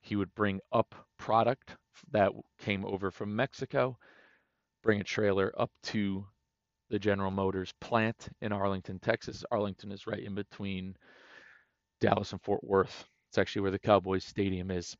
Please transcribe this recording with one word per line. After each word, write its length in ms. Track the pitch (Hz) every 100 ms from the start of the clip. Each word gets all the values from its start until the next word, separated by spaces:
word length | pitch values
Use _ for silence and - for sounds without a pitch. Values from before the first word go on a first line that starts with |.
He 140 | - 104
would 180 | 95 -
bring 260 | 104 98 -
up 240 | 117 - - - _
product 580 | - 110 113 131 - - _ - -
that 200 | 107 101 - - _
came 260 | - 98 98
over 260 | 98 95
from 240 | - 104 104
Mexico, 640 | 131 - 135 139 127 123 _ - _ _ _ _ _ _
bring 180 | - 104
a 40 | 101
trailer 480 | - 107 98 95 -
up 140 | 110 _
to 420 | - 110 101 95 98 _ _ _ _ _ _
the 100 | 104
General 320 | 101 101 98
Motors 420 | 95 98 95 90 -
plant 480 | - 117 110 113 - -
in 100 | 110
Arlington, 480 | 101 98 98 - 92
Texas. 440 | - 113 - 117 -
Arlington 400 | 113 101 92 104
is 160 | 98 -
right 160 | 104
in 120 | - 98
between 600 | 101 - 101 95 92 95 _ - - - - - _ _ _ _
Dallas 320 | 107 101 104
and 100 | 95
Fort 220 | - 101
Worth. 420 | - 98 92 - - _ _
It's 80 | -
actually 260 | 95 -
where 80 | 98
the 80 | 98
Cowboys 440 | - 101 92 95
Stadium 480 | - - 98 95 90
is. 240 | 90 87 -